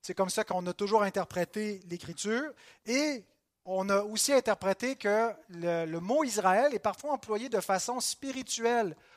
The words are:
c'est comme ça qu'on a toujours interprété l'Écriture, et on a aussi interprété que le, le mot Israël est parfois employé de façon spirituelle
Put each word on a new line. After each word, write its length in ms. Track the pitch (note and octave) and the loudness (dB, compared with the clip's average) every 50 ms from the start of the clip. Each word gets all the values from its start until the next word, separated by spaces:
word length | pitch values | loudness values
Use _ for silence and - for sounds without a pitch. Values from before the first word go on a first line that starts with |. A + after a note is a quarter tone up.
c'est 140 | - - F3 | -12 -8 -2
comme 160 | - F#3+ F#3 | -2 0 0
ça 120 | - A3 | 0 -2
qu'on 240 | G#3+ - F#3+ F3+ F3 | -2 -2 -2 -2 -2
a 60 | F3+ | -4
toujours 300 | F3 - G3+ G3 A3 G#3+ | -4 -4 -2 2 4 4
interprété 800 | G#3 F#3+ - G3+ E3+ - - F3+ E3+ - - G#3+ G#3+ G#3 G3+ F#3+ F#3 F3 | 4 4 0 -2 -4 -2 -2 -2 -2 -2 -2 -4 -4 -4 -6 -8 -10 -10
l'Écriture, 640 | F3 F3 - D#3 E3+ - - G#3 A3 B3 D4+ D4+ - _ - - - _ - | -10 -10 -10 -12 -10 -8 -4 -2 -2 -2 -2 -4 -10 _ -20 -20 -20 _ -6
et 380 | G#3+ B3 C#4 D4+ D4+ C#4 A3+ F#3 _ _ _ _ _ _ _ - | -2 0 0 0 0 -2 -4 -10 _ _ _ _ _ _ _ -8
on 260 | F#3 F#3+ F#3+ F#3+ G3+ | -4 -2 -2 0 2
a 80 | G3 G3+ | 2 2
aussi 340 | G#3 G#3+ A3 G#3 - C#4 | 2 0 -2 -2 2 4
interprété 640 | C#4+ B3+ - A3 G3+ - F#3 G3 F#3 - A#3+ B3+ C4+ | 4 4 4 4 0 2 2 -2 0 0 -2 -4 -4
que 340 | - - G3+ G#3 A3 A3+ A#3 G3+ - - - | -2 0 2 2 4 2 0 -2 -6 -14 -16
le, 340 | F3 E3+ E3+ F3 E3+ E3 E3 | -10 -4 -2 0 0 0 -2
le 160 | D#3+ E3 E3+ | -2 -4 -6
mot 240 | F3 G3 C4 D#4 D#4 | -2 2 2 2 2
Israël 500 | B3 G3 G#3 F3+ F#3 F#3 A3 C4+ D4 B3+ | 2 0 2 4 6 6 6 4 4 2
est 40 | - | 0
parfois 340 | - G#3+ F#3+ - - D4+ | -2 -2 -4 -2 -4 -4
employé 360 | C#4+ - - G#3+ G#3+ G#3+ B3 C4+ | -4 -4 -2 -4 -4 -4 -4 -2
de 120 | A3+ F#3+ | -2 -2
façon 400 | - - F#3+ F3+ - - B3 B3 | 0 0 0 0 0 -2 -4 -4
spirituelle 960 | - - - - C#4 C4+ B3 C4 B3 - - A3+ A3+ A#3 A#3+ A#3 G#3+ E3+ D3+ - _ _ - | -4 -4 -6 -6 -8 -8 -8 -8 -6 -6 -6 0 0 2 2 2 0 0 -4 -10 _ _ -20